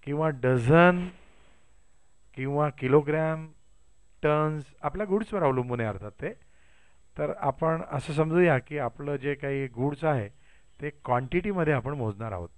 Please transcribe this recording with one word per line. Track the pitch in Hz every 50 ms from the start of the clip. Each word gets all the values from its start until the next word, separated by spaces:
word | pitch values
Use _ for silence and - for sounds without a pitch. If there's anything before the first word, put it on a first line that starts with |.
| _
किंवा | 139 143 147 160 160
डझन | 151 131 120 127 127 127 117 120 151 165 175 180 180 180 180 180 - - - - - - - - - - - - - - - - - - - - - - - - -
किंवा | - 131 135 143 147 151 151
किलोग्रॅम, | 139 - 131 131 135 151 147 143 151 156 160 160 160 160 160 156 151 - - - - - - - - - - - - - -
टन्स, | 151 151 151 151 156 156 156 139 - - - -
आपल्या | 151 143 180 208
गुड्सवर | 202 185 214 220 - 226 202 170
अवलंबून | 139 131 127 123 123 123 120
आहे | 117 110
अर्थात | 104 95 90 104
ते. | - - - 165 240 - - - - - - - - - - - - - - - - -
तर | 147 147 156 -
आपण | - 143 135 - - 160 165 165 - -
असं | - 139 - - 156
समजूया | 143 156 160 160 175 180 170 151 127
की | - - 147 147
आपलं | 135 117 - - 147 143 143
जे | 139 127 143 143
काही | 143 143 139 139 139 139
गुड्स | 131 117 113 127 143 147 139 160
आहे | 156 147 131 107 101 - - - - - - - - - - 147
ते | 151
क्वांटिटीमध्ये | - - - 127 123 123 131 123 - 175 175 208 202 185 165 156 151
आपण | 131 113 127 147
मोजणार | 143 120 110 104 98 113 113 101
आहोत. | 87 87 85 -